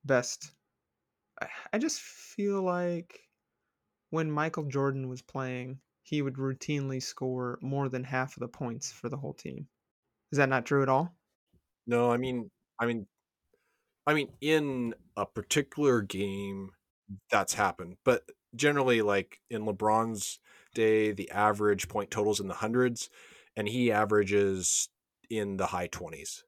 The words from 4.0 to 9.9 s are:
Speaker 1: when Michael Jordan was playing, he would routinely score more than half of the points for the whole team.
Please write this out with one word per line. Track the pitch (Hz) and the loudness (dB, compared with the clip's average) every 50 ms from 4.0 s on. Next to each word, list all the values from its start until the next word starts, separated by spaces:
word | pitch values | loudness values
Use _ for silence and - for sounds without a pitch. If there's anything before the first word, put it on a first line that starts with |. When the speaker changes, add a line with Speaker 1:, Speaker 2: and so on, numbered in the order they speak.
| _ _ | _ _
Speaker 1:
when | - 160 160 156 | -4 -2 -2 0
Michael | 151 147 151 160 160 - 151 | 0 -2 -2 -2 -2 -4 -6
Jordan | 143 127 139 139 139 135 135 131 127 | -4 -2 0 0 0 0 -2 -6 -8
was | 127 131 - | -8 -10 -14
playing, | _ - 139 131 131 127 123 123 127 135 135 _ _ _ _ _ | _ -8 -6 -6 -4 -6 -6 -8 -10 -12 -14 _ _ _ _ _
he | - - 147 | -4 -2 -2
would | 143 135 131 | -2 -2 -2
routinely | 135 135 135 131 - - - 147 143 139 135 131 131 127 | -2 -4 -4 -4 -4 -4 -4 -2 -2 -2 -2 -4 -4 -6
score | - - - 131 131 127 127 127 123 123 - - | -8 -8 -6 -4 -4 -4 -2 -4 -4 -6 -6 -6
more | 151 139 139 139 131 | -4 -2 -2 0 0
than | 127 127 131 | 0 -2 -2
half | 131 135 131 131 135 - | -2 -2 -2 -2 -2 -6
of | - | -8
the | - 120 | -10 -10
points | - - 120 120 117 113 - - - | -8 -8 -6 -6 -6 -6 -8 -10 -12
for | - - - | -8 -8 -6
the | 147 | -6
whole | 139 139 143 143 | -6 -8 -10 -10
team. | - - - - - 147 - _ _ _ _ | -10 -12 -12 -10 -10 -12 -14 _ _ _ _